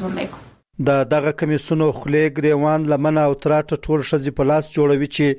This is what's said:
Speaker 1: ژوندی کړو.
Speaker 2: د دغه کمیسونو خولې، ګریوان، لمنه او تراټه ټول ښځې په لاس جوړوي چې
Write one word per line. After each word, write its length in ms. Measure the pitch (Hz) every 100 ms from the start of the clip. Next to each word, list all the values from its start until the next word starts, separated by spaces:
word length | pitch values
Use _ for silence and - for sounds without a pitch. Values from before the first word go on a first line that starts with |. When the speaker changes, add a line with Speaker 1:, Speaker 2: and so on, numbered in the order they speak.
Speaker 1:
ژوندی 240 | 185 180 -
کړو. 140 | - - - _ - 135
Speaker 2:
د 200 | 139 123
دغه 180 | 151 147 143
کمیسونو 480 | 151 151 - 160 156
خولې، 440 | - - 147 156 143
ګریوان، 500 | 147 147 151 156 151
لمنه 320 | 143 151 156 147
او 40 |
تراټه 420 | 139 147 151 151 147 -
ټول 140 | 151 131
ښځې 200 | 151 139 131
په 100 | 135
لاس 200 | 151 151 -
جوړوي 320 | 147 139 143 -
چې 100 | 147